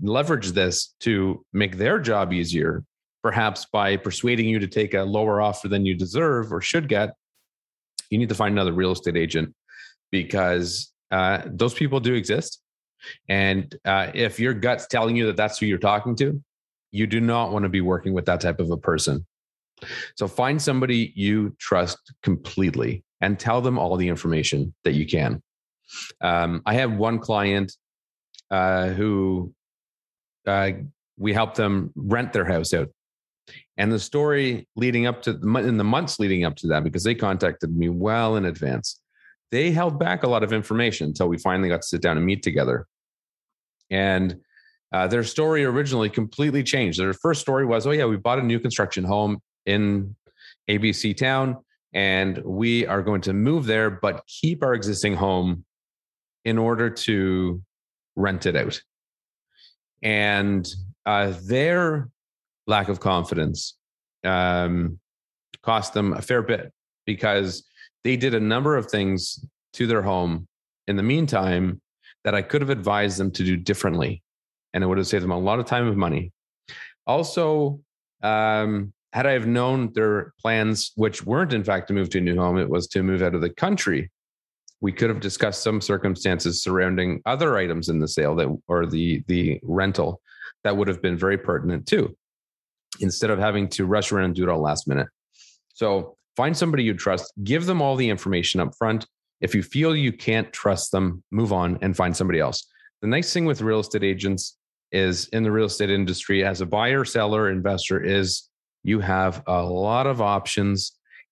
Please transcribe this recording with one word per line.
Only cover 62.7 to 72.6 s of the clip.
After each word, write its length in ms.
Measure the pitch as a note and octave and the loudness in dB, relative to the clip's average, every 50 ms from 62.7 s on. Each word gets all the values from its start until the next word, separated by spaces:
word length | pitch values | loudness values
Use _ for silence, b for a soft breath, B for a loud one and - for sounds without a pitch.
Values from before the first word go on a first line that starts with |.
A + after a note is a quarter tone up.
| G#2+ G#2 G2 G2+ | 0 0 2 0
of 120 | G2 F2 | -2 -2
confidence, 760 | - G2 F#2 F2+ E2+ - - E2+ D#2 D#2+ E2 - - - - _ _ _ _ _ _ _ _ _ - | 0 0 2 2 0 -2 -2 -2 0 -2 -2 -4 -8 -12 -12 _ _ _ _ _ _ _ _ _ -4
um, 760 | F#2 F#2 F2+ F2+ F2+ F2+ F2 F2 F2 F2 F2 E2+ E2 E2+ - _ _ _ _ _ _ _ _ _ _ - - - | -2 0 2 2 2 2 2 0 0 0 0 -2 -4 -4 -8 _ _ _ _ _ _ _ _ _ _ -20 -8 -2
cost 320 | A2+ A2 A2 G#2 - - | 0 0 0 0 -2 -2
them 180 | G#2 G2+ G2 E2 | 0 0 0 -2
a 100 | - - | -2 -2
fair 200 | - B2 A#2+ A2+ | 0 0 0 2
bit 300 | A#2 A2+ F2+ - - - _ _ _ _ _ _ | 0 -2 -4 -4 -8 -18 _ _ _ _ _ _
because 580 | - G#2 - - G#2+ G2+ G2 G2 F#2 F2+ - - B B B B B B _ - | -6 -4 -2 0 0 2 2 0 0 -2 -6 -10 B B B B B B _ -2
they 120 | B2+ B2+ | -2 0
did 180 | A#2+ B2 C3+ A#2 | 0 0 0 0
a 60 | A2 | 2
number 360 | G#2+ G#2+ A2+ B2 C#3 D3+ D3+ | 2 2 2 2 2 2 2
of 100 | B2+ G#2 | 0 0
things 580 | - - G#2 G2 F#2+ F#2+ F2+ - - - - - - _ _ _ _ - | 0 0 0 2 2 0 -2 -2 -6 -10 -12 -14 -18 _ _ _ _ -6
to 120 | - A#2+ | -2 0
their 160 | A2+ A#2 G#2+ F#2+ | 0 2 0 0
home 440 | G2+ F#2+ F2+ F2 F2 E2 E2 F2+ - _ _ _ _ _ _ _ | 0 0 0 0 0 -2 -4 -6 -10 _ _ _ _ _ _ _
in 100 | - G2+ | -4 -2
the 60 | G2 G2+ | 0 2
meantime 800 | A#2 C#3 D#3+ E3 C#3+ - G2 F#2 F#2 F2+ F2+ F#2 F2+ E2+ - _ _ _ _ B B B B - | 2 2 2 2 2 2 0 2 2 2 2 2 0 -2 -4 _ _ _ _ B B B B -4
that 100 | G2+ G2+ | -2 -2
I 80 | G2+ - | -2 0
could 180 | - - D3 | 0 0 0